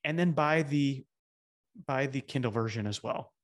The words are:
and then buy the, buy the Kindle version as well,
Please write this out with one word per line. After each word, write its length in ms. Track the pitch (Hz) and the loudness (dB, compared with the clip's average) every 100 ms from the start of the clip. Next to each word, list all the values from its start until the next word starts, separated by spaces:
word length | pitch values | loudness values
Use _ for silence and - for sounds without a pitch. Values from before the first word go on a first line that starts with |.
and 140 | 151 160 | -4 0
then 140 | 175 | 2
buy 320 | 156 151 160 | 4 4 4
the, 420 | 143 147 139 131 - _ _ _ _ _ _ - - | 2 2 0 -2 -10 _ _ _ _ _ _ -12 -4
buy 220 | 135 139 | -2 0
the 140 | 135 | -4
Kindle 300 | - 135 120 | -4 -2 0
version 360 | 107 113 110 104 | 0 -2 -2 -4
as 160 | 104 | -4
well, 280 | 117 - - _ | -4 -6 -8 _